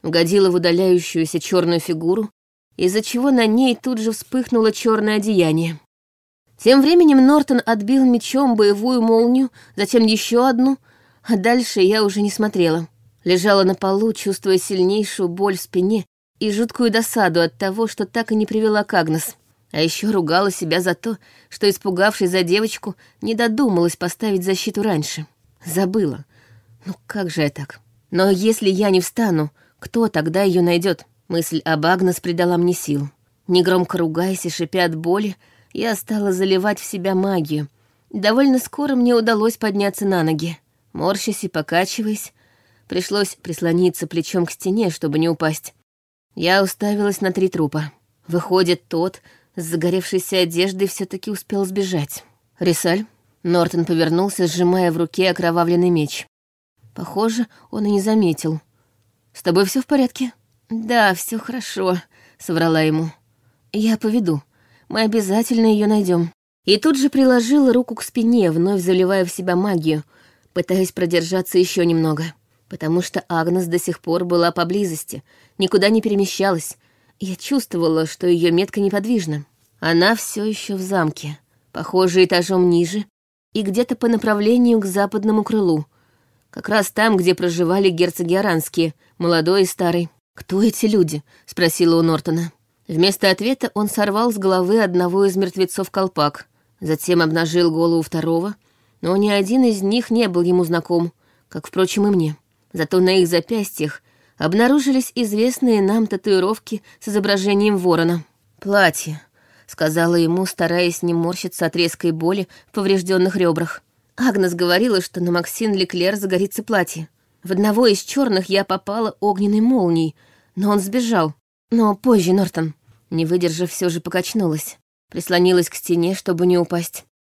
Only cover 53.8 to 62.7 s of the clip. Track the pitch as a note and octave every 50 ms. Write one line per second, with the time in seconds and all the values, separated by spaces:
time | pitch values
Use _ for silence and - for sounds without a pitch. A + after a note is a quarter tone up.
53.8 | E3+ - F3+ D#3+ E3 E3 D#3+ E3+ F#3+ G3+ F#3+ - F#3 E3+ D3+ F3 F3+ F3 F3+ F#3
54.8 | F3+ F3 D#3+ E3 F3 D#3+ - - F#3 F#3 F3 - F3 E3+ E3 F3 E3+ E3 F3 F3
55.8 | F3+ F3+ F3 D#3+ D3+ C#3+ - - - _ _ _ _ _ _ _ _ _ _ _
56.8 | _ - _ - F3 E3 F3+ F#3+ G#3+ A3+ A3 A#3 A#3+ - _ - _ _ - A3
57.8 | G#3 G3+ G#3 G3+ F#3+ A3 A3 A3 G#3 F3 D#3 - - D#3+ D#3+ D#3 _ _ _ _
58.8 | _ _ _ _ _ _ _ _ _ _ _ - - - - G3 G3+ F#3 - C4+
59.8 | B3+ _ D4 C#4 C4 B3 - - C4 B3 - _ _ _ _ _ _ _ A3+ A3+
60.8 | A3+ A3 A#3+ A#3+ G#3+ G3+ F#3 E3+ - - A3+ A3+ G#3+ - A#3+ B3+ G#3 - - -
61.8 | F#3+ F#3 F3+ F3+ - _ _ _ _ _ _ _ - - F3 E3 E3 E3